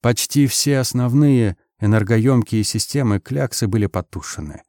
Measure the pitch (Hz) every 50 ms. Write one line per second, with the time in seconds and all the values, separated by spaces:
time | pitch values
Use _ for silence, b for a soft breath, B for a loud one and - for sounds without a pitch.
0 | - 120 - - - - - 147 143 127 - - - 147 143 135 127 - - 123
1 | 123 123 120 143 151 143 135 123 113 101 85 _ _ _ _ _ 107 101 107 110
2 | 107 95 117 110 110 135 131 120 110 - - 110 104 - - 113 - - - 143
3 | 135 110 101 95 _ - 131 143 139 123 - - 120 101 98 110 104 92 - 92
4 | 85 _ - - - - - - 76 73 69 - _